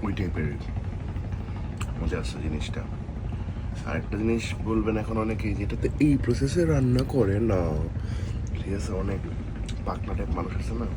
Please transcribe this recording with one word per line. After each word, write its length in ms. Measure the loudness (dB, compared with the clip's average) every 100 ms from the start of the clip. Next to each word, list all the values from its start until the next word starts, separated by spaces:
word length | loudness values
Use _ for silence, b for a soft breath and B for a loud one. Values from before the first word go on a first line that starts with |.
ওই 100 | -2
টাইপের 400 | -2 -2 0 -2 -2 -4 -4 -4 -6 -6 -4 -4 -4 -6 -6 -6 -6 -4 -2
মজা 160 | -2 -2
আছে 220 | -4 -4
জিনিসটা। 400 | -4 -2 -4 -4 -6 -6 -6 -6 -6 -4 -4 -4 -4 -6 -4
আর 120 | -4
একটা 200 | -2 0
জিনিস 360 | 2 2 0 -2
বলবেন 340 | 0 2 2 0
এখন 200 | 0 0
অনেকেই 380 | 0 0 0 0
যে, 80 |
"এটা 120 | 0 0
তো 80 | 0 4
এই 180 | 6 6
প্রসেসে 480 | 4 2 4 4 4
রান্না 380 | 6 6 4
করে 360 | 4 4 4 6
না।" 200 | 4 4 4 2 0 -2 B B B B B -2
ঠিক 100 | -2
আছে, 200 | -2 0
অনেক 260 | 0 0 0 -2 -4 -4 -4 -4 -2 -2
পাকনা 280 | -2 -2
টাইপ 160 | -2 0
মানুষ 260 | 0 -2 -2
আছে 180 | -2
না 120 | -2 -2